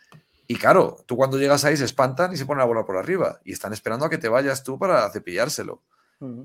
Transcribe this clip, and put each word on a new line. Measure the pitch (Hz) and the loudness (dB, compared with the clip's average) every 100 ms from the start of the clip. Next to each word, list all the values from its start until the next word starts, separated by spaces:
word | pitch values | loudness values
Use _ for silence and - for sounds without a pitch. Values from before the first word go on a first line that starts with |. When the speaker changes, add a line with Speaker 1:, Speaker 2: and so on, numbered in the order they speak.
| _ - _ _ - | _ -20 _ _ -8
Speaker 1:
Y | 117 | 0
claro, | - 180 123 - - | 6 6 4 0 -6
tú | 123 | 0
cuando | 135 135 | 2 2
llegas | 139 143 | 2 4
ahí | 143 151 | 2 0
se | 135 | 0
espantan | - 131 131 180 | 2 2 2 -2
y | 170 | -2
se | 135 | -4
ponen | 143 | 0
a | 123 | 2
volar | 113 | 2
por | 104 92 | -2 -4
arriba. | 98 185 123 - | -2 -2 -2 -4
Y | 95 | -12
están | 98 98 | -10 -10
esperando | 107 - 113 | -8 -6 -4
a | 156 | -2
que | 165 | -2
te | 113 | 0
vayas | 120 139 131 | 0 2 -2
tú | - 135 | -6 -4
para | 190 160 104 | 2 2 2
cepillárselo. | 101 98 87 131 - 98 - _ _ _ _ | -2 -6 -2 -2 -4 -8 -12 _ _ _ _
Speaker 2:
Hmm. | 135 120 | -14 -14